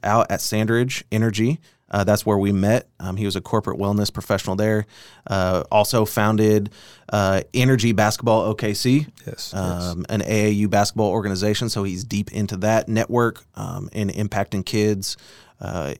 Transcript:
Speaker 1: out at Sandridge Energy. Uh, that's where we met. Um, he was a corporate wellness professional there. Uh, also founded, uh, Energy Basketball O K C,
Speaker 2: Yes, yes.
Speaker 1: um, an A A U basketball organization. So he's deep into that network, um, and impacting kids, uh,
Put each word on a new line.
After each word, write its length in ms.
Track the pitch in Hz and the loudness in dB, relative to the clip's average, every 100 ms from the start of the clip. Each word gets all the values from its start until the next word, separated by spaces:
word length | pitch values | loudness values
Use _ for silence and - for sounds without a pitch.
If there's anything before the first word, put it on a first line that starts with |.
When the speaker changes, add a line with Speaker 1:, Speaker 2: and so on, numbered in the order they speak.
Speaker 1:
out 260 | 98 113 - | 0 2 2
at 100 | 98 | 0
Sandridge 640 | - 107 110 117 127 - - | -2 0 2 2 0 -4 -4
Energy. 480 | 113 113 104 113 165 _ _ - | 0 0 2 0 -2 _ _ -4
Uh, 140 | 101 | 0
that's 220 | 98 104 107 | 2 2 4
where 120 | 101 | 2
we 140 | 101 | 4
met. 380 | 98 98 120 - - | 2 2 2 -2 -12
Um, 160 | 92 95 | -8 -4
he 80 | 101 | -2
was 120 | 92 | -4
a 40 | |
corporate 380 | - 110 - 67 | -2 -2 -2 -2
wellness 340 | 101 104 101 | 0 0 0
professional 440 | 117 - 98 - 95 | -4 -2 -2 -2 -2
there. 280 | 107 107 104 - - - - | 0 0 -2 -12 -20 -14 -4
Uh, 380 | 98 92 90 - | 0 0 0 2
also 320 | 107 101 120 | 2 2 2
founded, 680 | 107 - 107 107 107 107 101 - - - - | 0 2 2 4 4 2 0 -12 -20 -20 -4
uh, 300 | 104 95 95 - | 0 2 0 -2
Energy 400 | 127 127 127 117 | 0 2 4 2
Basketball 480 | 104 107 - 120 110 | 2 2 2 2 2
O 120 | 101 | 2
K 200 | 104 107 | -2 -4
C, 340 | 101 123 139 147 - - | -2 2 2 0 -12 -14
Speaker 2:
Yes, 260 | - - | -12 -10
yes. 20 | 98 | -4
Speaker 1:
um, 500 | 92 87 90 85 - | -4 -4 -4 -6 -4
an 120 | 110 | -4
A 240 | - 107 107 | 0 2 2
A 20 | |
U 180 | 104 104 | 2 2
basketball 400 | 104 104 110 104 | 2 2 0 0
organization. 580 | 107 101 90 104 104 117 | 0 -2 -2 -2 -2 -2
So 160 | 107 98 | -4 -4
he's 180 | 90 | -6
deep 300 | 113 101 101 | -4 -4 -4
into 240 | 107 101 95 | -4 -4 -2
that 320 | 107 110 - | 0 2 0
network, 560 | 113 - 120 117 - _ - | -2 0 0 0 -2 _ -12
um, 340 | 95 90 - | -10 -10 -8
and 180 | - 101 | -4 -4
impacting 540 | - 104 98 98 98 - | -2 -4 -2 -4 -4 -2
kids, 500 | 110 107 98 - - - - - - | 0 2 0 -4 -10 -16 -20 -20 -12
uh, 360 | 98 90 71 | -8 -6 -6